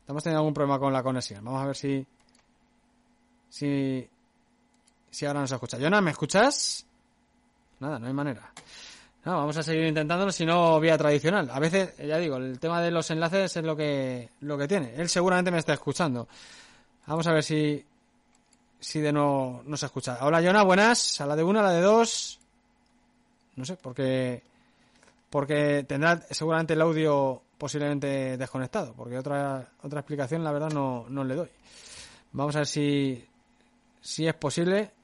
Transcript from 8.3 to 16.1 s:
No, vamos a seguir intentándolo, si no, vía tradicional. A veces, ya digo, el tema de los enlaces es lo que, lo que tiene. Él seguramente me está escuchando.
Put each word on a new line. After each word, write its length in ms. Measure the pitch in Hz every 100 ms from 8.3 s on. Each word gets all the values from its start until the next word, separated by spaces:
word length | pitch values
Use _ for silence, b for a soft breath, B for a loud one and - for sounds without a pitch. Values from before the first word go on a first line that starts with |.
| 110 - - B B B B B _
No, 140 | 156 175
vamos 200 | 147 151
a 60 |
seguir 220 | 156 160 160
intentándolo, 460 | 156 151 175 196
si 140 | - 165
no, 340 | 175 170 160
vía 180 | 160 156
tradicional. 520 | 147 147 156 208 123
A 80 | 131
veces, 360 | 160 190 185 -
ya 200 | 143 160
digo, 200 | 170 131
el 220 | 131 127
tema 220 | 160 170
de 100 | 170
los 180 | 170 160
enlaces 480 | 160 165 196 185 175
es 60 |
lo 120 | 160 151
que, 540 | 151 139 131 127 117 _
lo 160 | 147 143
que 100 | 147
tiene. 260 | 202 127 123
Él 140 | 170
seguramente 400 | 180 180 180 185
me 60 | 170
está 160 | 156
escuchando. 540 | 143 - 139 165